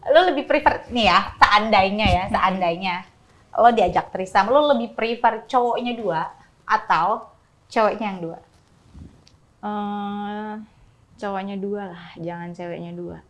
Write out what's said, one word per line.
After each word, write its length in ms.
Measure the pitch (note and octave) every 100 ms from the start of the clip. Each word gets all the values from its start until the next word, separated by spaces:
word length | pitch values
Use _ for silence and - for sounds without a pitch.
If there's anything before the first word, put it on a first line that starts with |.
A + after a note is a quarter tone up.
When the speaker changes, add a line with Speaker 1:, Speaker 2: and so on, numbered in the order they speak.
| -
Speaker 1:
Lo 120 | D4+ F4+
lebih 180 | C#4+ C#4
prefer, 360 | D4 D4 - -
nih 180 | A#3+ G#3
ya, 140 | F3 G3+ -
seandainya 720 | - G#3 A3 G#3+ F#3+ G3+ G#3
ya, 160 | F3+ F#3+
seandainya 680 | G3 F#3 F#3+ F3+ E3+ F#3+ F3+ F#3 _ _ _ _
lo 180 | - A3+
diajak 400 | A3+ F#3 E3+ E3
threesome, 380 | F#3+ F#3 G#3 G3
lo 140 | C4+ D4
lebih 200 | C4+ A#3
prefer 520 | - A3+ A#3 A#3 A3 -
cowoknya 480 | B3+ A#3+ A3+ A#3+
dua 260 | A#3+ G#3+ D#3+ F#3 - _ _
atau 680 | - G#3+ - E3+ F3 A#3 - _ _ _ _
ceweknya 380 | - G#3+ G#3+ G#3+
yang 140 | F#3
dua? 160 | E3 E3 - _ _ _ _ - - - _ _ _ _
Speaker 2:
Eh, 920 | G#3 G#3 G#3 G#3 G3+ G#3 G#3 G#3 G#3+ G#3+ G#3+ _ _ _ _ _
cowoknya 380 | G#3 G3 G3 G3+
dua 260 | G3 G#3 G3
lah, 180 | F3 E3+ -
jangan 340 | E3+ E3+ F3
ceweknya 420 | F3 F3 E3 E3+
dua. 260 | F3 E3+ E3 -